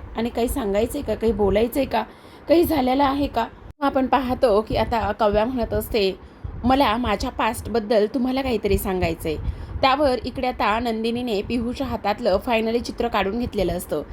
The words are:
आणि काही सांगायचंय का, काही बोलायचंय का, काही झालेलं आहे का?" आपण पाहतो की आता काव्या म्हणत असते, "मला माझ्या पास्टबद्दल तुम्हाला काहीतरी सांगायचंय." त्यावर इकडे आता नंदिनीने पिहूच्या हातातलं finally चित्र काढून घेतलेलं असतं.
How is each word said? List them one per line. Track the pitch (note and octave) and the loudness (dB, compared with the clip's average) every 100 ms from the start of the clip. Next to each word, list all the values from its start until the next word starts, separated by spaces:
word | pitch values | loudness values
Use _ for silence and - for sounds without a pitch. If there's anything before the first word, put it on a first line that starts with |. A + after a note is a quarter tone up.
| - - | -8 -4
आणि | A#3 | -4
काही | A#3 A#3 | -2 -2
सांगायचंय | C#4+ G#3 G3+ A#3+ D4 | -2 0 0 0 -2
का, | A#3 | -4
काही | G#3+ A3+ | -2 0
बोलायचंय | G#3 G3+ G3+ A#3 C#4+ | 2 2 4 2 0
का, | C4 G#3+ A3+ - - - - | 0 -2 -4 -12 -20 -14 4
काही | E4 | 4
झालेलं | D4 D#4 B3+ C4+ | 6 2 2 2
आहे | C#4 C#4+ C#4+ | 2 2 0
का?" | A#3 A3+ - - - | -2 -4 -8 -20 -2
आपण | C#4 C#4 B3+ | 0 2 2
पाहतो | C4+ B3 B3+ B3+ G3+ | 2 0 2 4 4
की | A3 - | 2 -2
आता | A3 A#3 G3+ | 0 0 -2
काव्या | G#3 G#3+ G#3 | 2 2 4
म्हणत | A3+ B3+ A3 | 0 -2 -2
असते, | G#3 A3 A3+ F#3+ F#3 - - - - | -2 -2 0 0 -2 -14 -14 -12 -4
"मला | B3 C4+ B3 A3+ | 2 4 4 2
माझ्या | A#3 G3+ C4 | 0 -2 -2
पास्टबद्दल | - A3+ A#3 - A3+ G#3 A3 G#3 | -2 -2 -2 -4 -4 2 2 2
तुम्हाला | C4+ B3+ C4 | 0 -2 -2
काहीतरी | C4 G#3+ G3+ G3 | -2 0 2 0
सांगायचंय." | G3+ F#3 F3 E3 E3 D3+ - - - - | 0 -2 -2 -2 -4 -4 -4 -8 -10 0
त्यावर | C4+ C#4+ C#4+ B3 | 2 4 2 0
इकडे | B3 B3+ B3+ | -4 -4 -4
आता | B3 A3+ A3 | -2 0 0
नंदिनीने | A#3+ A3 A3+ A#3+ B3 G3+ | -2 -2 -2 -2 -2 -4
पिहूच्या | G#3 A#3+ A#3 B3+ B3+ | -2 -4 -4 -4 -6
हातातलं | A#3 G3+ G#3 A#3+ D4 C4+ | -4 -2 0 0 0 2
finally | A3+ A3 A#3 | 0 0 -2
चित्र | A#3 - A#3 | -4 -4 -2
काढून | A3+ G3 A#3 | 0 0 -2
घेतलेलं | B3 G#3 F3+ | -4 -2 -2
असतं. | F3 - D#3 - | -2 -4 -6 -6